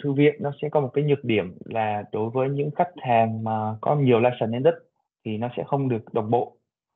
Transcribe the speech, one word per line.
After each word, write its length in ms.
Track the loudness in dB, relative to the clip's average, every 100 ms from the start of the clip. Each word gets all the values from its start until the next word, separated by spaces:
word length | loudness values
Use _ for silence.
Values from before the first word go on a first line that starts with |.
thư 80 | -2
viện, 220 | 4 4 2
nó 120 | -4 -6
sẽ 60 | -2
có 120 | 0
một 100 | 0
cái 100 | 0
nhược 200 | 0 0
điểm 340 | 2 0 0 -8
là 400 | -8 -4 -2 -4 -6
đối 180 | -6 -4
với 180 | -2 -2
những 220 | -2 -4 -2
khách 160 | -2 -2
hàng 480 | 2 4 4 0
mà 320 | -4 -2 -4 -4
có 160 | -2 2
nhiều 240 | 4 4
license 360 | 4 2 -2 2
Android 180 | 2 0 -6 _ _ _
thì 140 | -8 -6
nó 120 | -6 -6
sẽ 80 | -4
không 220 | -2 0
được 160 | -2 -4
đồng 180 | -4 0
bộ. 260 | 0 0 -8 _ _ _